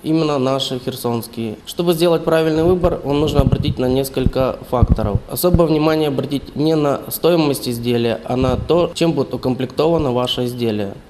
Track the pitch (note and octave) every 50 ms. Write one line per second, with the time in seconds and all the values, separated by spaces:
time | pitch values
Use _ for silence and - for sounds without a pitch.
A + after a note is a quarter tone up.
0 | - D#3 D#3 D#3+ D#3 D3+ D3 C#3 B2+ C3 C3+ C3+ C3+ - C3+ B2 - C3+ B2+ -
1 | - A#2+ A#2 A#2 A2 - - A#2 A2+ A2 G#2+ - - - - - F3 F3 E3+ D#3
2 | E3+ F3 E3+ E3 E3 E3 D#3+ D#3+ D#3+ D#3+ D#3 D#3+ D#3+ F3 F#3 F3+ F3+ F3 - -
3 | - C3+ C#3+ D3 D#3 D3 C#3+ C#3+ C3+ C3 C3 - - D3 C3+ - B2+ B2+ B2+ C3+
4 | C3+ C3+ - C#3+ C3 - - C3 C3 B2 - - - - - A#2+ A#2 - - -
5 | A2 G#2 G2 G#2 - - C#3 B2 - F3+ F3 E3 E3+ D3+ D#3 D3+ D3+ D#3+ D#3 D#3
6 | D#3 D3 C3+ C3+ C3+ C3+ C#3+ C3 - - - B2+ D3 D#3+ D#3+ D#3 D3 C#3+ C3+ -
7 | - - - - - D#3+ F3+ E3 D#3 C#3+ C3+ - - B2+ A#2+ A#2 A#2 A#2+ A#2+ A#2
8 | A#2 A#2 A2 - - - B2+ B2+ C3 B2+ B2+ - - - D3+ F3 E3+ - - -
9 | E3+ E3+ D3+ C#3 B2+ - - - - C3 B2+ A2 B2+ B2+ - - D3 E3 E3 D#3+
10 | D3+ C3 A#2+ B2 B2 A#2+ - B2+ B2 A#2+ B2 B2 A#2+ A2+ G#2+ G#2 G2+ G2 - -
11 | -